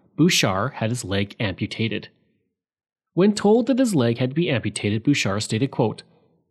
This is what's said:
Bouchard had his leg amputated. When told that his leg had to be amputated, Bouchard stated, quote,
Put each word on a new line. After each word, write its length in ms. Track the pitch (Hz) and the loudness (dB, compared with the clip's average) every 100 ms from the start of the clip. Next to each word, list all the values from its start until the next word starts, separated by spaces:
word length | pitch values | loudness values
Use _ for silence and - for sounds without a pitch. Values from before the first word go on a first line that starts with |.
| _ - | _ 0
Bouchard 580 | 170 - 117 95 123 | 2 4 2 0 -2
had 160 | - 110 | -2 -4
his 140 | 120 | -4
leg 300 | 92 98 101 - | -4 -2 -4 -4
amputated. 680 | 131 - 101 - 110 107 - _ _ _ _ _ _ _ _ _ _ | -6 -4 -6 -4 -4 -4 -10 _ _ _ _ _ _ _ _ _ _
When 180 | - 202 | 2 2
told 340 | 208 202 226 247 | 4 4 4 4
that 120 | 254 | 2
his 160 | 254 | 2
leg 240 | 170 120 117 | 2 2 0
had 120 | 127 | -2
to 60 | 143 | 0
be 140 | 175 | 0
amputated, 520 | 120 107 - 104 107 | 0 -2 -4 -2 0
Bouchard 400 | 143 143 107 98 | 0 0 0 -2
stated, 300 | - 110 131 | -2 -2 -2
quote, 320 | - 113 - - _ _ _ _ | 0 -2 -4 -14 _ _ _ _